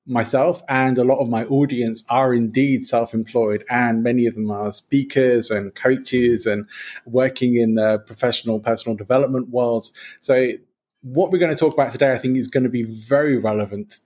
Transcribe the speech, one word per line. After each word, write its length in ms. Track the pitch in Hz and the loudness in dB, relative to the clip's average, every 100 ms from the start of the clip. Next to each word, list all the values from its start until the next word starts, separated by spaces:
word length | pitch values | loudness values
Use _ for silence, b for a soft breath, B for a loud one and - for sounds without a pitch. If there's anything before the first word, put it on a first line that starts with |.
myself 600 | - 123 107 135 156 170 - | -6 -4 0 0 0 -2 -2
and 300 | 135 131 127 | 0 2 2
a 60 | |
lot 160 | 123 135 | 2 2
of 80 | 120 | 0
my 160 | 117 | -2
audience 580 | 113 139 143 123 113 110 - | 0 0 0 0 -4 -4 -2
are 240 | 123 131 | 0 2
indeed 500 | 120 113 131 139 131 | 2 0 0 0 0
self-employed, 800 | 131 117 117 113 110 120 107 104 - | 0 -2 -2 -4 -2 -2 0 -2 -2
and 320 | 123 120 113 | -2 0 0
many 240 | 120 123 117 | 0 0 0
of 80 | |
them 160 | 110 107 | -2 -6
are 220 | 104 104 | -4 -6
speakers 760 | - - 139 139 135 127 120 110 | -8 -2 -2 0 2 4 4 0
and 280 | 104 98 - | -4 -6 -2
coaches 680 | 127 127 - 127 120 113 | 0 0 0 2 2 2
and 220 | 113 104 104 B B B - | 0 -2 -6 B B B -4
working 480 | 120 131 131 123 | 0 0 0 0
in 220 | 120 113 113 | 2 2 2
the 240 | 107 107 | 2 0
professional 580 | - 110 123 113 117 110 | -4 -4 -2 -2 -4 -4
personal 380 | 117 113 117 107 | -2 -4 -4 -6
development 520 | 101 131 135 131 127 | 0 0 2 -2 -4
worlds. 420 | 123 120 117 - B B B | -2 0 -2 -4 B B B
So 320 | - 127 127 - _ _ _ _ | 0 2 2 -2 _ _ _ _
what 280 | 127 131 185 | -6 -2 2
we're 80 | 175 | 4
gonna 160 | 170 | 4
talk 180 | 147 156 | 4 0
about 200 | - 127 | 2 0
today, 200 | - 139 | 2 2
I 60 | 127 | 2
think, 180 | 131 131 | 0 -2
is 120 | 117 | 0
gonna 200 | 135 127 | 0 0
be 140 | 123 | -2
very 540 | 113 110 110 139 151 127 | -4 -8 0 2 2 2
relevant 640 | 107 107 101 104 104 - | 0 -2 -2 -6 -10 -14